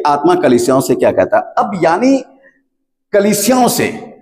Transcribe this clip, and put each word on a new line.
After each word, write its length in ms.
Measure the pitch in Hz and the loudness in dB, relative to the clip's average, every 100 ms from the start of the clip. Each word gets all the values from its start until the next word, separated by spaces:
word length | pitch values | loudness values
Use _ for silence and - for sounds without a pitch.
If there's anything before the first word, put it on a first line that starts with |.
| 147 | 0
आत्मा 280 | 143 170 | 0 0
कलीसियाओं 460 | 175 143 120 127 131 | 2 2 2 2 0
से 140 | 135 | 0
क्या 180 | 123 - | 0 0
कहता 240 | - 92 - | 0 0 0
है।" 60 | |
अब 380 | - - 220 196 | -2 -4 -4 -2
यानी 400 | 165 180 254 269 - _ _ _ _ _ _ _ _ | 0 2 2 0 -4 _ _ _ _ _ _ _ _
कलीसियाओं 560 | 208 202 202 - 254 240 | 0 0 0 0 2 2
से, 460 | - 107 - - - | 0 -4 -6 -16 -20